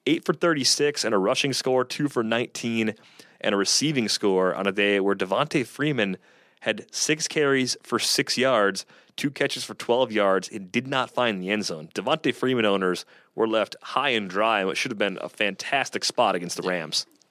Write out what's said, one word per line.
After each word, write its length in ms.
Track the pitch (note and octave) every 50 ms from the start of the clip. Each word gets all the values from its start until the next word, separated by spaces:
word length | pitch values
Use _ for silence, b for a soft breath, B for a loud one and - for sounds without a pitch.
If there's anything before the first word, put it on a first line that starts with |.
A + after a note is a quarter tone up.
| -
eight 200 | C#3 D#3 E3 -
for 80 | - E3+
thirty-six 680 | - - F3 E3 D3 B2 - - - D3 D3 D3 - -
and 100 | G#2+ A2+
a 40 | G2
rushing 340 | F#2+ G2+ C3+ - - C#3+ B2+
score, 320 | - - C3 B2+ B2+ B2+
two 240 | B2 - - D3+ C#3+
for 140 | - C3 A2+
nineteen 720 | A2 A2+ A#2 B2+ - - - - A#2 A2+ A2+ A2 G#2+ G#2 B B B B B B B B B
and 140 | - G2+ G#2
a 40 | G2+
receiving 500 | G2 - - - C3+ D3+ D#3 C3 A2+ G2
score 460 | - - - G2+ F#2+ F#2 F#2 F#2 C2
on 120 | C#2 G2
a 60 | G2 F#2+
day 280 | G#2 G#2 G2+ G2+ G2+
where 140 | F#2+ G2 G2
Devontae 520 | G2 G2 F#2 G2 A#2 C#3+ D#3 - D#3 B2
Freeman 520 | - - - C#3 D3+ C#3+ B2 G#2+ G2 F#2 b b b b b b b b b
had 240 | - A#2 G#2+ G#2 - - -
six 320 | - - - D#3 D#3 D#3
carries 520 | - - D#3+ D3 C#3 C#3 C3 B2+ B2 - - -
for 160 | - A#2+ A2
six 380 | - - - - C#3 - -
yards, 480 | A#2+ B2 C3 B2+ A2 G#2 G2 F#2+ F#2+ b b b b b b _
two 140 | - - C#3+
catches 340 | C3+ - D3 C#3 - C3+ A#2+
for 80 | - G#2+
twelve 400 | - - - A#2 B2 C3 A#2 A2
yards, 380 | G#2 G2+ G2 F#2+ F#2+ F2 -
and 200 | - G#2+ G2 F2+
did 160 | - A#2+ B2+
not 240 | C3+ C#3+ C3 B2 A2
find 320 | - - B2 A#2 G#2 F#2 F2+
the 60 | F#2
end 160 | G#2 G#2+ F#2+
zone. 240 | - F2+ D#2 D#2+ E2 -
Devontae 400 | G#2 F#2+ B2 D#3 E3 - D3 A2+
Freeman 320 | - - C3 C3 B2 A2
owners 400 | G#2 G2 G2 F#2+ F#2 F2+ E2+ b b b b b b _
were 100 | - A2 A2+
left 280 | A2 A2 G2+ - - -
high 300 | - - - C3+ C3+ C#3+
and 180 | B2 A2 G2+ F#2
dry 320 | F2 G2 G#2+ A2 A2 G2+
in 60 | F#2+
what 100 | F#2+ -
should 140 | - - -
have 80 | A#2 G2+
been 180 | G#2+ G2 F#2+ - -
a 60 | F2+
fantastic 760 | - - A2 G2+ G2 - - - - C#3 C3 - - G2 -
spot 300 | - - - A#2+ G2+ F#2+
against 220 | F2+ F2 F2 -
the 120 | - E2+ F#2+
Rams. 380 | F2+ F2 D#2+ D2+ - - - - _ _ _ _